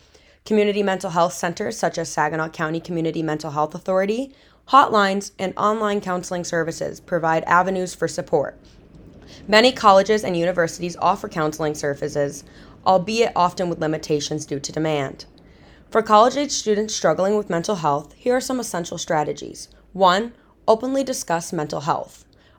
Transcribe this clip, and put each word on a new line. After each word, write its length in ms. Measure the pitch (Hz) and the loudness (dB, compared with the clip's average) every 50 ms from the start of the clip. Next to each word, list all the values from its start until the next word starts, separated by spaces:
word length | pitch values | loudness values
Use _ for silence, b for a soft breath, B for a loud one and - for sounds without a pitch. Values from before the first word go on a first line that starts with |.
| b b b b b b b b b | b b b b b b b b b
Community 380 | - 220 214 208 208 202 202 196 | 0 2 2 2 2 2 0 0
mental 280 | 196 190 185 185 190 | 0 -2 -2 -4 -2
health 220 | 165 175 170 180 175 | 0 2 2 2 0
centers 440 | - - 175 170 - 208 226 226 | -2 -4 -4 -4 -4 -6 -6 -4
such 220 | - - 170 160 - | -2 -4 -4 -2 -4
as 100 | 165 160 | -6 -4
Saginaw 400 | - - 151 151 160 160 160 160 | -2 -2 0 0 0 -2 -4 -4
County 320 | 160 - 170 156 160 165 | -4 -4 -4 -4 -4 -4
Community 420 | 165 - 180 165 160 165 151 165 160 | -6 -6 -4 -4 -2 -2 -2 -2 -2
Mental 300 | 156 151 156 151 160 143 | -2 -4 -4 -6 -6 -2
Health 240 | 147 151 156 - | -2 -2 -2 -4
Authority, 580 | - - - 185 185 190 196 220 233 269 269 b b b b b b b b | -6 -4 -2 0 0 0 0 -2 -4 -4 -8 b b b b b b b b
hotlines, 600 | - 269 - - - 214 202 196 196 196 196 - - - | 6 6 6 6 4 2 2 2 0 -2 -4 -8 -8 -8
and 160 | 190 185 185 | -6 -6 -4
online 440 | - 185 208 214 226 220 208 202 208 | 0 0 0 0 0 0 -2 -2 -2
counseling 420 | 202 190 180 180 175 - 190 180 175 | -2 -4 -4 -4 -4 -6 -6 -6 -4
services 560 | - - 170 165 156 165 - 156 147 - - | -2 -2 -2 -2 -2 -4 -6 -6 -8 -8 -10
provide 460 | - - 180 170 156 160 160 160 160 | -8 -4 -4 -2 0 2 0 0 2
avenues 500 | - - 175 185 185 190 185 185 180 - | 4 4 4 4 4 0 -2 -4 -6 -6
for 140 | - - 160 | -4 -6 -4
support. 500 | - - 175 - - 156 135 - - - - B B B B - - - - - - - - B B B B | -4 -6 -4 -2 0 0 0 -2 -6 -12 -18 B B B B -20 -20 -20 -20 -20 -20 -20 -20 B B B B
Many 240 | B 196 214 233 254 | B 6 6 6 6
colleges 540 | 247 - - 214 196 196 196 196 214 214 214 | 4 4 6 8 8 8 8 4 2 0 0
and 120 | - 180 | 0 -2
universities 600 | 170 165 175 185 180 170 165 - - 170 175 170 | 0 0 0 0 0 0 -2 -2 -4 -8 -8 -4
offer 320 | - - 170 185 202 - 208 | 0 2 2 2 0 -2 -8
counseling 480 | - 180 156 156 156 - 165 151 151 | -4 -2 -2 -2 -2 -2 -4 -4 -4
services, 680 | 151 - 147 143 139 - 147 147 147 143 143 143 - - B B B B B B B B | -4 -4 -4 -4 -4 -4 -4 -2 -2 -2 -2 -4 -8 -16 B B B B B B B B
albeit 460 | - 190 190 175 196 220 226 233 - - | 2 4 4 2 0 0 0 0 2 2
often 320 | - 175 180 170 - 190 175 | 2 0 0 0 -2 -4 -2
with 100 | 170 170 | -2 -2
limitations 680 | 165 156 156 156 160 - 156 147 147 - 156 151 147 | -2 -2 -2 -2 -2 -2 -2 -2 -2 -2 -6 -6 -6
due 120 | - 151 139 | -6 -8 -8
to 140 | 143 - - | -8 -6 -6
demand. 540 | 156 156 160 156 147 139 135 - - - - - - B B B B B B B B B B - | -4 -2 0 0 -2 -2 -4 -6 -10 -18 -20 -20 -20 B B B B B B B B B B 0
For 100 | 226 220 | 0 2
college-age 480 | 220 214 208 220 254 254 269 294 285 | 6 6 6 6 6 4 0 -2 -2
students 420 | - - - 214 214 202 220 214 - | -4 -4 -2 0 0 0 -2 -2 -4
struggling 440 | - - 180 156 151 - 196 214 | 0 0 2 2 2 0 0 0
with 140 | 208 208 208 | 0 -2 -2
mental 260 | 180 170 170 - 214 | -2 -2 -2 -2 -2
health, 380 | 185 160 151 143 147 - - - | -2 0 0 0 0 -2 -6 -12
here 200 | - - 247 247 | -6 -2 0 0
are 60 | 254 | 0
some 180 | 247 - 262 254 | 0 -2 -4 -4
essential 400 | 233 233 - 180 170 170 - 165 | -4 -4 -6 -6 -6 -6 -8 -8
strategies. 680 | - - 180 156 151 147 147 147 - - - - - - b b b b b | -4 -2 -2 0 0 -2 -4 -8 -10 -14 -14 -16 -18 -20 b b b b b
One, 420 | 180 190 185 175 196 226 233 240 b b b b b b | 2 4 4 4 4 0 -4 -8 b b b b b b
openly 380 | - 220 220 233 262 269 269 277 | 2 2 2 2 0 -2 -2 -2
discuss 480 | 262 262 - - - 170 165 170 - - | -2 -4 -6 -4 -4 -4 -4 -4 -4 -6
mental 300 | 170 151 151 151 156 143 | -6 -6 -4 -6 -6 -2
health. 420 | 151 151 - - - - - - _ _ b b b b | -2 -2 -4 -4 -10 -14 -20 -20 _ _ b b b b